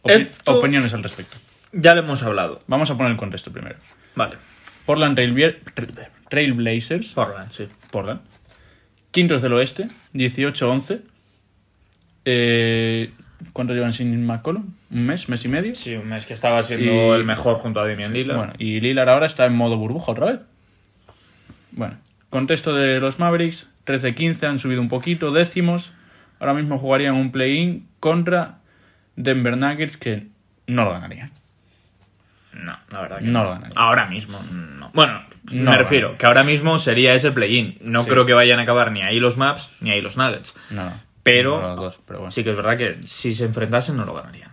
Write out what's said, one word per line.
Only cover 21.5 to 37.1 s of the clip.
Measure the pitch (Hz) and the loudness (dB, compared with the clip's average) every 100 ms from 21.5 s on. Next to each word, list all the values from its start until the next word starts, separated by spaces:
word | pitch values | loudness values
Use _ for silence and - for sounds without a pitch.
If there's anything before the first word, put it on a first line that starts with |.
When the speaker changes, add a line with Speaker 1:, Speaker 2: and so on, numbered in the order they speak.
| - _ | -20 _
Speaker 1:
Bueno, | - 117 - _ _ _ | -10 -10 -10 _ _ _
contexto | 131 135 160 160 | -4 0 0 0
de | 143 135 131 | 2 2 2
los | 135 135 | 0 0
Mavericks, | 175 170 165 165 - _ | 0 2 0 -4 -18 _
trece | - 135 127 | -4 -2 -2
quince, | 120 165 165 151 | 0 -2 0 -2
han | 139 | -2
subido | 131 127 | -2 -2
un | 120 | -2
poquito, | 127 170 170 151 | -2 -2 -2 0
décimos. | 151 170 185 175 175 - - _ _ _ _ | 2 2 2 0 0 -6 -20 _ _ _ _
Ahora | 139 | -2
mismo | 147 147 135 | 0 0 -2
jugarían | 135 135 139 | 2 2 4
un | 131 131 | 2 0
play-in | 131 131 147 175 175 - _ | 0 0 2 0 -4 -12 _
contra | 156 170 170 175 160 - _ _ _ _ _ - | 0 2 2 0 -2 -12 _ _ _ _ _ -4
Denver | 127 131 120 123 | 0 2 0 0
Nuggets, | 139 147 156 - | -2 -2 -6 -6
que | 120 104 101 _ _ _ - | -6 -6 -8 _ _ _ -4
no | 123 | 0
lo | 104 | 0
ganarían. | 87 90 92 127 - _ _ _ _ _ _ _ _ _ _ _ | -2 -10 -16 -18 -20 _ _ _ _ _ _ _ _ _ _ _
Speaker 2:
No, | - 85 - _ | -18 -16 -16 _
la | 98 | -12
verdad | 90 95 | -10 -6
que | 113 | 0
Speaker 1:
No | 120 | 0
Speaker 2:
no. | |
Speaker 1:
lo | 101 | 0
ganarían. | 90 - - | -4 -6 2
Speaker 2:
Ahora | 117 123 104 | 4 4 2
mismo, | 95 107 101 98 | -6 -10 -14 -12
no. | 90 80 71 69 | -12 -12 -16 -4
Bueno, | 156 143 107 - - - | 2 2 2 -14 -20 -8
Speaker 1:
No | 127 131 | 0 4
Speaker 2:
me | 127 | 4
Speaker 1:
lo | |
Speaker 2:
refiero | 127 139 107 | 4 2 2
Speaker 1:
ganarían. | - | 4
Speaker 2:
que | 120 | 6
ahora | 123 | 6
mismo | 143 147 160 160 | 6 2 2 2
sería | 131 117 127 | 2 4 6